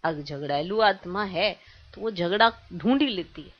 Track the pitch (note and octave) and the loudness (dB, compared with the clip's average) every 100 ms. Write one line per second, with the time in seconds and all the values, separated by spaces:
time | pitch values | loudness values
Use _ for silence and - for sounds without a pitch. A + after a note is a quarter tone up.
0 | D#3+ D3+ C#3+ C#3+ C#3+ C#3+ E3 G#3 G#3+ F#3+ | -2 -4 -8 -8 -4 -2 -2 4 4 2
1 | F3 F#3 G3+ F3 G3+ F3+ - - - - | -4 -6 -4 0 -2 -2 -16 -20 -20 -8
2 | G#3+ G3 F3 G3+ A3+ A3+ - F3 E3+ C4+ | -8 -2 -2 4 4 2 -14 -4 0 2
3 | C#4+ G3 E3 - C3+ - | 2 -2 -8 -12 -18 -20